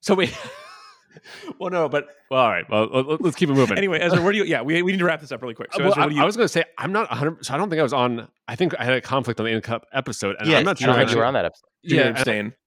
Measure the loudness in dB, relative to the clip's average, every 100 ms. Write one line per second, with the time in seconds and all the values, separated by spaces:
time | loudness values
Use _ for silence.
0 | 0 0 0 -4 -14 -16 -20 -20 -20 _
1 | _ -20 -20 -20 -16 -10 -6 -2 0 0
2 | -4 -16 _ 2 2 2 0 0 2 0
3 | 0 0 -2 0 2 4 4 2 0 0
4 | 2 2 2 2 2 0 0 0 0 0
5 | 0 0 -6 -10 -10 -10 -8 0 2 4
6 | 2 4 2 2 0 2 -2 -4 -4 -2
7 | -2 -2 -4 -4 -6 -4 -2 0 0 2
8 | 0 0 -10 _ -14 -2 -2 0 -2 -2
9 | 0 -4 -2 -4 -2 -2 -4 -8 _ -6
10 | -6 -6 -6 -4 0 2 2 0 2 2
11 | 2 2 0 0 -2 -6 _ _ -2 2
12 | 2 0 0 0 -4 -10